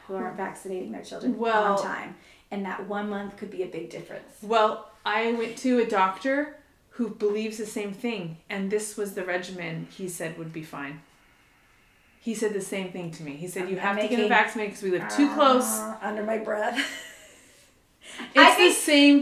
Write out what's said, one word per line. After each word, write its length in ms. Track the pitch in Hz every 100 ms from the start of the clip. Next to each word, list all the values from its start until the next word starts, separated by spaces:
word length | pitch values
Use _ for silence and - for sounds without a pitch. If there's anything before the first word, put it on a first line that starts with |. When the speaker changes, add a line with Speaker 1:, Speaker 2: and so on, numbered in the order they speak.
| -
Speaker 1:
who 80 | 190
aren't 200 | 185 -
vaccinating 540 | 185 - 190 185 214
their 120 | 202
children 340 | - - 247 214
Speaker 2:
Well, 360 | 226 220 208 196
Speaker 1:
on 40 |
time. 340 | - - 170 - - - _
And 160 | 202 196
that 220 | - 190
one 200 | 208 208
month 280 | 202 202 -
could 160 | 190
be 100 | -
a 40 | 180
big 220 | 165 170
difference. 440 | - - - - -
Speaker 2:
Well, 480 | 208 226 214 214 - - 208
I 240 | 214 233
went 240 | 233 226 -
to 200 | 254 247
a 80 | 226
doctor 720 | 208 190 - 269 277 294 - _ _ _
who 200 | - 220
believes 480 | - 208 208 220 220
the 80 | 208
same 260 | 220 202
thing. 440 | 196 240 214 170 160 -
And 220 | 196 196
this 260 | 208 214 -
was 180 | 202
the 100 | 196
regimen 640 | 180 180 185 185 170 165 -
he 180 | - 185
said 300 | - 160 160
would 140 | 160
be 100 | 160
fine. 380 | 156 151 139 156 - _ _ _ _ _ _ _ _ _ _ _
He 140 | - 220
said 160 | 214
the 60 | 196
same 320 | 190 196 180
thing 180 | 185 170
to 120 | 165
me. 80 | 151
He 160 | 143 180
said, 160 | 190
Speaker 1:
I'm 40 | 185
Speaker 2:
"You 80 | 185
have 180 | 196 208
to 60 |
get 100 | 220
Speaker 1:
making, 160 | 233 208
Speaker 2:
vaccinated 460 | 220 214 226 208
'cause 80 | -
we 60 | 196
live 160 | 175 214
too 200 | - 285
close." 300 | 285 269 254
Speaker 1:
uh, 340 | 220 220 214 214
under 220 | 202 214
my 160 | 214 220
breath. 400 | - 214 220 233
<laughs> 320 | 277 - - - - - - - _ _ _ _ - -
Speaker 2:
It's 180 | - 269
Speaker 1:
I 140 | -
think, 220 | - 359
Speaker 2:
the 60 | -
same 400 | - 294 285 285